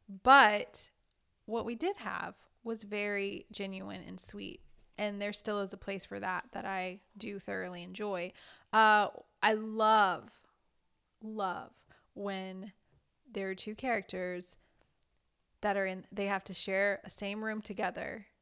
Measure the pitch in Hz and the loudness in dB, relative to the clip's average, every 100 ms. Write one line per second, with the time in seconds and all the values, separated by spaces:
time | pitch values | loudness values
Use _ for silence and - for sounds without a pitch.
0 | - 196 262 277 220 208 - - - _ | -18 0 8 10 10 6 -2 -10 -12 _
1 | _ _ _ _ - 226 214 240 339 403 | _ _ _ _ -8 -6 -4 -2 -2 -2
2 | 214 - - 196 - _ 226 226 202 208 | -6 -6 -8 -10 -20 _ -8 -8 -6 -4
3 | 208 202 196 196 - 208 196 190 190 190 | -2 -2 -2 -6 -10 -8 -8 -8 -10 -10
4 | - 185 - 202 190 - - - - - | -12 -10 -8 -8 -10 -12 -18 -20 -16 -6
5 | 208 202 208 208 - 208 196 190 - 196 | -4 -2 -4 -4 -2 -2 -2 -6 -8 -8
6 | - 202 196 180 - 196 196 190 185 185 | -8 -6 -4 -4 -6 -8 -6 -4 -6 -8
7 | _ 208 214 202 - 190 180 180 175 185 | _ -12 -10 -10 -6 -6 -6 -8 -12 -8
8 | 208 185 175 - - - _ 220 220 208 | -4 -4 -6 -10 -20 -20 _ 6 8 8
9 | 202 - - _ 214 220 220 220 214 220 | 6 0 -16 _ 4 4 0 2 6 8
10 | 196 160 104 - - _ _ _ _ _ | 8 4 -6 -20 -20 _ _ _ _ _
11 | _ _ 220 214 190 175 202 - - - | _ _ -10 -4 -4 -4 -10 -18 -20 -20
12 | _ - 202 190 190 190 196 - _ _ | _ -10 -6 -4 -6 -10 -12 -16 _ _
13 | _ _ 285 208 196 190 - 214 262 220 | _ _ -12 -6 -4 -4 -6 -6 -2 -2
14 | 190 185 180 180 180 - _ _ _ _ | -2 -6 -6 -6 -8 -12 _ _ _ _
15 | _ _ _ _ _ _ 208 196 190 185 | _ _ _ _ _ _ -2 0 -2 -4
16 | - 196 196 190 - 185 - 190 202 196 | -8 -4 -2 -2 -4 -6 -2 2 2 0
17 | - - 202 208 220 214 - 196 190 - | -4 -6 -6 -4 -4 -6 -6 -4 -4 -4
18 | - 214 202 _ | -8 -8 -12 _